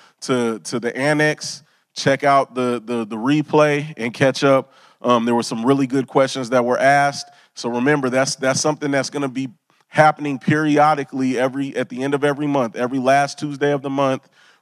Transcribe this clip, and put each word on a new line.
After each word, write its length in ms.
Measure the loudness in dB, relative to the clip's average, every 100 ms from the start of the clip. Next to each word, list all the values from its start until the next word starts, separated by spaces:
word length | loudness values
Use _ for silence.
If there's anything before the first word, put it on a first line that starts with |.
| _ _
to, 380 | -4 -2 -2 -4
to 200 | -6 -6
the 160 | -6 -2
annex, 640 | 0 2 0 -2 -8 -14 _ _ _
check 300 | -4 0 2
out 320 | 4 2 2 -2
the, 260 | -2 -2
the, 220 | -4 -6 -6
the 100 | -4
replay, 760 | 0 0 2 2 4 2 -6 -8
and 160 | -6
catch 300 | 0 0 2
up. 300 | 4 4 0 _ _ _
Um, 220 | 2 2 2
there 100 | 0
were 80 |
some 200 | -2 -2
really 240 | 0 2 0
good 200 | -2 0
questions 420 | 0 0 -2 -2
that 160 | 0 0
were 140 | 2
asked. 500 | 4 4 2 -2 -14 _ _
So 160 | -10 -6
remember, 400 | -2 0 2 0
that's, 260 | 0 -2 -2
that's 260 | -2 0
something 280 | -2 -2 -2
that's 220 | -2 -4
gonna 180 | -6 -6
be 200 | -6 -10 -12 _ _ _
happening 500 | 4 4 4 -4 -4
periodically 1000 | 0 0 2 4 4 2 -2 -4 -2 0
every, 380 | -2 -2 -6 -6
at 140 | -6
the 120 | -6
end 120 | -4 0
of 80 |
every 240 | 0 -2 -2
month. 280 | -2 -2 -4
Every 240 | -4 -2
last 380 | 2 2 0 -4
Tuesday 360 | -8 -2 -2
of 80 | -2
the 80 | -2
month, 380 | 0 0 0 _ _ _ _